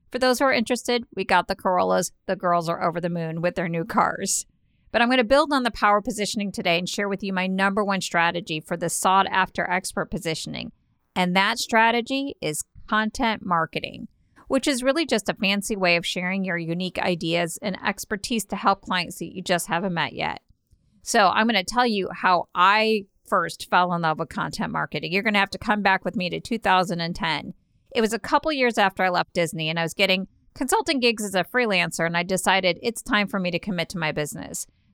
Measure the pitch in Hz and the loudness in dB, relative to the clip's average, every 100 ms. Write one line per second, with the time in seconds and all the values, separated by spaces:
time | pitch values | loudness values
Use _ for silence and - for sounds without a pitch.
0 | _ 254 254 240 277 254 220 247 - 240 | _ 0 2 4 2 2 0 -2 0 -2
1 | 233 - 190 185 170 190 196 180 185 185 | -2 -8 2 2 2 -2 0 2 4 2
2 | 180 - - 190 185 175 165 170 180 170 | 0 -6 -6 -2 2 2 0 -2 -2 -2
3 | 170 170 160 165 175 175 170 165 190 - | -2 -4 -4 -2 -2 -2 -2 -2 0 2
4 | 190 - 196 - - _ _ _ _ 220 | 2 0 -4 -4 -6 _ _ _ _ 0
5 | 240 254 226 269 311 277 240 - 208 208 | 2 4 4 4 4 2 0 0 2 4
6 | 226 226 202 214 202 233 185 170 175 - | 2 -4 -4 -4 -6 -2 0 0 0 -4
7 | 202 196 196 190 185 190 196 196 202 190 | -2 -4 -2 -2 -2 0 2 2 0 -2
8 | - 175 170 170 - 156 - 165 165 - | -2 0 2 0 -4 -8 -6 -4 -4 0
9 | 196 190 190 185 185 - 180 180 - - | 2 4 4 2 0 -2 -2 -2 -4 -6
10 | 190 226 165 160 - - - - _ _ | -6 -4 -4 -4 -6 -10 -12 -16 _ _
11 | _ - 180 185 202 233 - 226 226 240 | _ -2 2 2 2 0 2 4 6 4
12 | 233 269 277 - 151 151 - - - 214 | 0 -4 -4 -4 -4 -4 -8 -14 -4 -2
13 | 220 - 240 214 190 170 160 156 - - | -2 -2 -2 -2 -2 0 0 -4 -8 -10
14 | - _ _ _ - 262 294 254 254 285 | -16 _ _ _ -2 0 2 2 2 0
15 | 302 220 - - 196 202 196 208 180 170 | 0 0 -2 -2 0 0 -2 0 2 2
16 | - - 180 196 190 170 165 170 185 180 | 0 -4 -4 -2 -2 -4 -4 -4 -4 -2
17 | 185 175 165 170 170 - - - - 190 | -2 -2 0 0 -2 -4 -8 -4 -4 -4
18 | - 214 - 226 - 190 202 196 - 185 | -6 -8 -4 -4 -4 -2 0 0 0 -4
19 | 165 - 170 - 180 175 - 165 190 165 | -2 -8 -12 -10 0 0 0 -2 -2 -2
20 | 143 - 156 - - _ _ _ _ _ | -2 -2 -6 -6 -12 _ _ _ _ _
21 | - 233 185 - 220 214 180 240 247 202 | 0 4 6 4 2 2 0 0 2 2
22 | 185 170 185 180 - 180 185 214 220 220 | -2 -2 2 2 0 2 4 6 4 0
23 | 196 _ - 196 165 - - 180 180 170 | -2 _ -2 0 0 -4 0 2 2 2
24 | 165 156 165 - 165 - 165 156 151 151 | 0 0 -4 -4 -6 -4 -4 -4 -4 -6
25 | 156 185 208 202 196 190 - 214 202 190 | -2 -2 0 2 0 -2 -2 0 2 2
26 | 185 - 180 160 - 226 202 185 180 170 | 0 -4 -4 -6 -4 -2 2 2 2 -2
27 | 165 - 165 151 - - _ _ _ - | -4 -4 -2 -4 -6 -14 _ _ _ 0
28 | 220 226 - 294 320 285 247 220 196 - | 0 0 0 0 0 0 0 4 2 2
29 | 185 175 165 - 165 160 156 165 165 - | 0 2 0 0 0 0 -2 -2 -2 0
30 | 190 190 190 _ _ - 262 427 339 285 | 2 2 -2 _ _ -8 0 0 0 0
31 | 240 220 208 190 170 254 233 185 170 - | 0 0 -2 -2 0 0 2 2 0 0
32 | 165 170 175 185 - 190 185 170 233 226 | -2 -2 -2 0 2 2 2 0 -2 -6
33 | - 208 202 202 180 170 - 175 160 170 | -2 0 0 -2 -2 -2 -4 -4 -4 -4
34 | 156 151 147 - - - - _ _ | -4 -4 -6 -8 -12 -12 -12 _ _